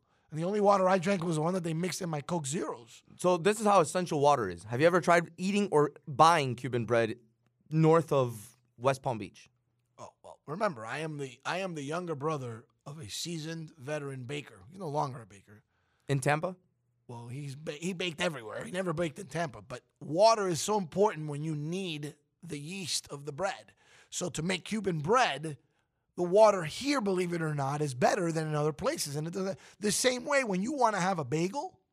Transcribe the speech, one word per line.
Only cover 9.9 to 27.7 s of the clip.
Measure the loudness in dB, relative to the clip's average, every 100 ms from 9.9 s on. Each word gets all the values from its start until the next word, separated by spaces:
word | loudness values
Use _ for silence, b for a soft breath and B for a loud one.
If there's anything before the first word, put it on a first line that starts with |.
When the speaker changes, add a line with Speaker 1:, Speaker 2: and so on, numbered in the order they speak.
| -20
Speaker 1:
Oh, | -20 -20
well, | -20 -18 -12
remember, | -4 -4 -4 -8
I | -6
am | -6 -8
the, | -10 -10 -6
I | -4
am | -4 -6
the |
younger | -6 -6 -6 -6
brother | -4 -4 -6 -12 -16 _ -18
of | -14
a | -12
seasoned | -10 -8 -8 -8 -10 -12 -14
veteran | -8 -8 -8 -10
baker. | -10 -10 -12 -18 -20
He's | -12
no | -6
longer | -4 -4 -8
a | -16
baker. | -20 -20 -20 _ _ _ _ -4
Speaker 2:
In | -2
Tampa? | 0 0 -2 -8 _ _ _ _ -18
Speaker 1:
Well, | -16 -12
he's | -12 -12 -12
ba-, | -12 -8
he | -8
baked | -6 -6 -4
everywhere. | -4 -4 -10 -10 -8
He |
never | -6 -4
baked | -2 -4 -6
in | -10
Tampa. | -6 -6 -8
But | -14 -16 _ -16
water | -4 4 6 6 2
is | -2
so | 0 -2
important | 0 2 2 0 -6
when | -6
you | -4 -4
need | -4 -6 -6 -6 -10 -14 _ _
the | -12 -12
yeast | -10 -8 -6 -6 -6
of | -12 -10
the |
bread. | -6 -4 -6 -14 _ b b b
So | -8 -6
to | -4
make | -2 -4 -4
Cuban | -4 -2 -2
bread, | 2 4 4 0 -8 -10 _ _ _ _ _ -4
the |
water | 4 8 8 6 -2
here, | -4 -2 0
believe | 0 0 0
it | -2
or | -2 -2
not, | -2